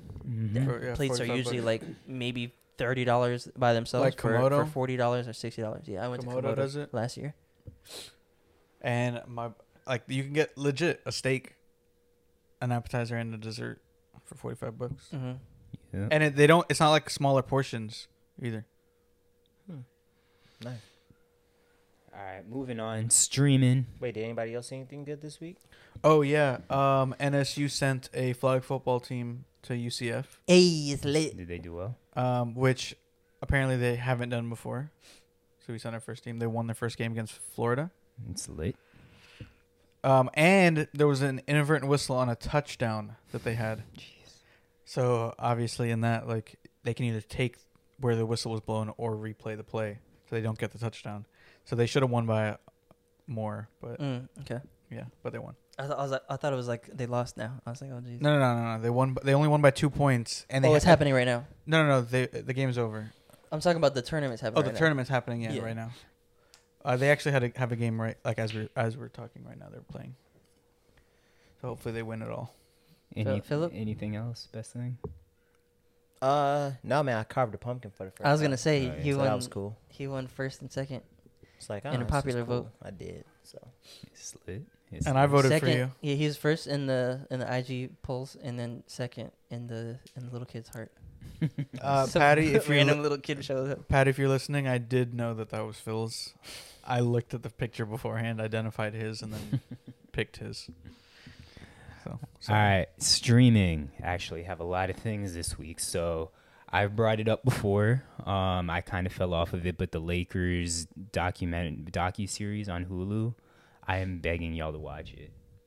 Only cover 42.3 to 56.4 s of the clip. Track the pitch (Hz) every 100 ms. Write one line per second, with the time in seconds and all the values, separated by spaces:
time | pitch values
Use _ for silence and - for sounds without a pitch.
42.3 | 120 - 151 - - 117 110 104 113 _
43.3 | 113 120 113 110 110 - - - - -
44.3 | - _ _ _ _ - - 123 120 117
45.3 | - 123 117 117 - 120 117 117 113 113
46.3 | 113 - - - _ 123 117 123 110 -
47.3 | - 127 - _ _ _ _ 127 113 113
48.3 | 113 113 110 - 110 110 - 117 107 110
49.3 | 107 - 107 107 113 107 104 _ _ _
50.3 | 113 110 110 113 104 113 - - 104 104
51.3 | _ - _ - 117 120 147 131 120 113
52.3 | 110 107 - - _ _ _ _ _ -
53.3 | 113 107 107 107 _ 117 120 143 123 131
54.3 | - 139 117 139 _ _ 117 127 _ 123
55.3 | 117 - - _ - 139 135 139 135 -
56.3 | 135